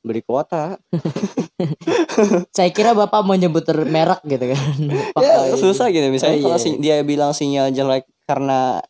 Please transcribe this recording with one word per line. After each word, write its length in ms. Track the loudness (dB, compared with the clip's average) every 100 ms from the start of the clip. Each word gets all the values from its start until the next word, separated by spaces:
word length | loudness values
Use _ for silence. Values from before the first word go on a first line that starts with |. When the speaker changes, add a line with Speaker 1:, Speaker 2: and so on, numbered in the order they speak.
Speaker 1:
beli 220 | -6 -8
kuota. 580 | -4 -4 -2 -6 -6 -10 _
<laughs> 420 | -6 -4 -6 -6 -6 -8 _ -6 -6 -2 -2 0 0 2 2 -2
Speaker 2:
Saya 220 | 0 0
kira 220 | 2 2
Bapak 300 | 4 2 0
mau 120 | 2
nyebut 280 | 2 2 0
ter-, 220 | 0 -2
merek 360 | 0 0 2 0
gitu 200 | -2 -4 -2
kan. 140 | -2 -2 -2 -2
Speaker 1:
<laughs> 220 | -2 -4 0
Ya, 180 | 2 4
Speaker 2:
Pakai 140 | 2 2
Speaker 1:
susah 320 | 2 2 2
gitu. 180 | 2 2
Misalnya 300 | 2 2 2
Speaker 2:
Oh, 40 | 2
Speaker 1:
kalau 120 | 0
Speaker 2:
iya. 60 |
Speaker 1:
si-, 140 | 0 -2
dia 180 | 0 2
bilang 300 | 2 0 0
sinyal 380 | 0 -2 0 0
jelek 340 | 0 0 0 -4 _
karena 580 | -6 -4 0 0 0 -2 -6